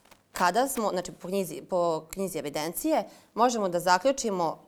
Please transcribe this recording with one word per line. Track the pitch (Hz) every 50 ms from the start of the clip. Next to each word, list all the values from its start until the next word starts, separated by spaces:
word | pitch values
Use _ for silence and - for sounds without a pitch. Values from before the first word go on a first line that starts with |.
| _ _ - _ _ _
kada | - - 185 175 180 233 269 269
smo, | - 233 214 185
znači, | 170 180 175 -
po | - - - 175
knjizi, | 196 196 185 160 - - - -
po | 190 175 175 170 160 156 156 -
knjizi | - 190 196 185 190 151
evidencije, | 135 147 135 156 151 233 - - - 311 311 226 - - - - - _ _
možemo | 208 240 254 247 220 202 180
da | 170 175
zaključimo | 160 185 180 185 - 269 269 - - 220 190 180 170 151 - - -